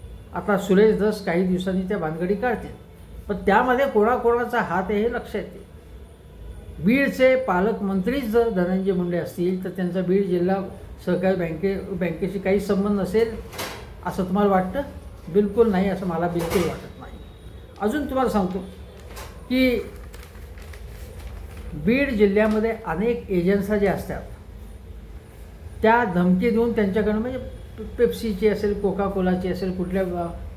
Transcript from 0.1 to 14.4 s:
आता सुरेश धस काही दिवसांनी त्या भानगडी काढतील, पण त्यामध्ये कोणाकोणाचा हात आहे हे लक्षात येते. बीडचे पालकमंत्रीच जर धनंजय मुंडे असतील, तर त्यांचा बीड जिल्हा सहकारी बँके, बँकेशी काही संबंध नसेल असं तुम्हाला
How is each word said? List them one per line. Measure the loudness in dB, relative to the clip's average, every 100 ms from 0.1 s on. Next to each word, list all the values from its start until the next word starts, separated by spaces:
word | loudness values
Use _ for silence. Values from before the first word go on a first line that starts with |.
| -16 -10
आता | -8 0 0
सुरेश | 4 6 8 6
धस | 2 0 -2
काही | 0 2
दिवसांनी | 0 0 -2
त्या | -2 -2
भानगडी | -2 -2 -2 0
काढतील, | 0 -2 -6 -14 -18 -20 -18 -16 -8
पण | -2
त्यामध्ये | 4 4 6 4 4
कोणाकोणाचा | 4 4 4 4 2 2 0
हात | 0 0 0
आहे | 2
हे | 2
लक्षात | 0 -6 -6
येते. | -8 -12 -18 -20 -20 -18 -18 -20 -20 -18 -16 -14 -14 -2
बीडचे | 2 4 2 4 6 6
पालकमंत्रीच | 4 2 2 0 0 0 0 -2 2
जर | 2 2
धनंजय | 2 2 2 2
मुंडे | 0 0 -2
असतील, | -4 -2 0 0
तर | -4
त्यांचा | -4 -2 -2
बीड | 2 2 2
जिल्हा | 2 2 0 -2 -10 -14 -10 -2
सहकारी | 2 2 2
बँके, | 0 -2 -2 -2
बँकेशी | -4 -2 -2 -2 -4 -2
काही | 2 2
संबंध | 2 0 2 2
नसेल | 2 2 2 -2 -10 -10 -10 -10 -14 -10 -8
असं | -4
तुम्हाला | 0 2